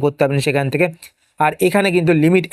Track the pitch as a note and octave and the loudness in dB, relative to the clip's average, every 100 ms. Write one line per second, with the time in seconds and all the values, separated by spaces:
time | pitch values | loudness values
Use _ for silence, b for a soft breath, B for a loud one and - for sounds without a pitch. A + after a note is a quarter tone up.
0 | C#3+ C#3+ C#3 C#3 C#3 C#3 C#3 C#3+ F3 E3 | -2 0 0 0 -2 -2 -2 -2 -2 -4
1 | B B B - D3+ D#3 F#3 G3+ G3 F3+ | B B B -4 -2 0 0 0 0 0
2 | E3 E3 D#3 F#3 E3+ | 2 2 2 2 0